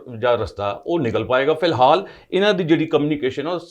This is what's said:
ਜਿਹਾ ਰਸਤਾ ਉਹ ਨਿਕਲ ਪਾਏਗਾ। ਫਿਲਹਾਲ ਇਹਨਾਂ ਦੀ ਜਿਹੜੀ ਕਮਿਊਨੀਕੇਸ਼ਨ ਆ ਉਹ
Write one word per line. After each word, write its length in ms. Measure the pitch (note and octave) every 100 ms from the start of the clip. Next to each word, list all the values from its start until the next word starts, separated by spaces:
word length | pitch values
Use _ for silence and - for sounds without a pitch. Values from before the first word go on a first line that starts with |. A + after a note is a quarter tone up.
| - A2+
ਜਿਹਾ 160 | A#2+
ਰਸਤਾ 480 | A#2 G#2+ - G2+ G2+ -
ਉਹ 140 | E3+
ਨਿਕਲ 240 | A#2+ G#2+
ਪਾਏਗਾ। 300 | G#2+ B2+ C#3
ਫਿਲਹਾਲ 520 | D#3 F3 C3 B2+ E3 G3 - -
ਇਹਨਾਂ 240 | F3+ G#3
ਦੀ 100 | F#3
ਜਿਹੜੀ 220 | E3 D#3 D#3
ਕਮਿਊਨੀਕੇਸ਼ਨ 600 | D3+ D3 D3 B2 B2+ D3
ਆ 40 |
ਉਹ 100 | F3 -